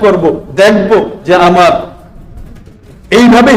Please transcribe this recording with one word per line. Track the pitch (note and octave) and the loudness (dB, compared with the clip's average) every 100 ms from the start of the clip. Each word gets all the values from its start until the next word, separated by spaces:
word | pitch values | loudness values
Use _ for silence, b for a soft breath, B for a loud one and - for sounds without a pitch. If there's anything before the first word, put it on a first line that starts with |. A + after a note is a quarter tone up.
করব, | G#3+ G3 D#3+ C3 - C3+ | -2 0 -2 -4 -8 -2
দেখব | G3+ G3+ - A3 - - C#3+ | 0 0 0 -2 -2 -10 -4
যে | F3+ F3 | 0 2
আমার | F3+ E3+ - - - - - - - - - - - - - - A3+ | 2 0 0 -8 -18 -20 -20 -20 -20 -20 -20 -20 -20 -20 -20 -4 2
এইভাবে | A#3+ A#3 B3+ | 4 4 4